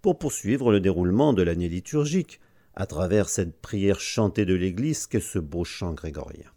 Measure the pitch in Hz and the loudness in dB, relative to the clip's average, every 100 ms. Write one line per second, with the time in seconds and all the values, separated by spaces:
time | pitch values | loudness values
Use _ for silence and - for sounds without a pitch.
0 | 190 180 151 - 98 131 123 104 95 87 | 2 0 -2 -4 -2 2 4 4 4 2
1 | 90 101 151 107 85 85 87 87 - 151 | 4 4 4 4 2 2 -2 -4 -4 -2
2 | 147 180 170 - _ _ _ - - 78 | 0 -2 -4 -10 _ _ _ -8 -6 -2
3 | 90 104 98 - 87 - - 104 98 98 | 2 2 2 0 -4 -6 -8 0 2 2
4 | - - 104 98 98 92 92 90 147 151 | -2 0 0 2 2 2 0 -2 -4 -4
5 | - 113 - 98 76 85 87 - 92 78 | -4 -4 -4 -6 -6 -6 -6 -6 -6 -6
6 | 82 76 65 78 80 | -8 -10 -12 -14 -20